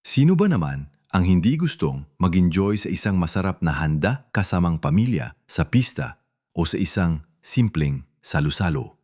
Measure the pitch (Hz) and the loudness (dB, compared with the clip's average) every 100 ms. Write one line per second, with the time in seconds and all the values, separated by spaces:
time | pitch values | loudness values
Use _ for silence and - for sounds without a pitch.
0 | - - 147 180 202 135 76 69 71 _ | -2 2 4 4 4 2 -2 -6 -10 _
1 | _ 95 90 90 90 127 - - 78 67 | _ 0 4 4 4 2 -2 -2 -4 -4
2 | 73 _ 90 90 87 85 98 104 - 95 | -12 _ 0 2 2 2 0 -2 -4 -4
3 | 107 95 87 101 95 90 82 71 78 78 | -2 0 0 -2 -4 -2 -2 0 0 0
4 | 92 139 _ - 101 92 87 80 - 104 | 0 -2 _ -4 0 0 0 0 0 2
5 | 120 101 - - _ - 82 123 123 - | 2 -2 -6 -14 _ -6 0 0 0 -4
6 | 64 - _ _ _ - 82 - 98 - | -10 -12 _ _ _ -4 -4 -2 -2 0
7 | 87 78 - _ - - 113 - 73 67 | 0 -2 -8 _ -6 0 0 2 -2 -2
8 | - _ - 78 73 - 87 73 62 _ | -8 _ -6 -2 -2 0 -2 -2 -6 _